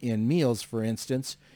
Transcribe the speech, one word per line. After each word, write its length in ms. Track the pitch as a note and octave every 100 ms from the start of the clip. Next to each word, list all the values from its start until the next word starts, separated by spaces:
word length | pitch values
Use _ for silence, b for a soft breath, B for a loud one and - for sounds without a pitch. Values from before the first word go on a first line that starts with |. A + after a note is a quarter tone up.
in 260 | A#2+ A2 A#2
meals, 360 | E3+ C3 A2
for 200 | - A2+
instance, 540 | A2 A2 - C3 C3+ - b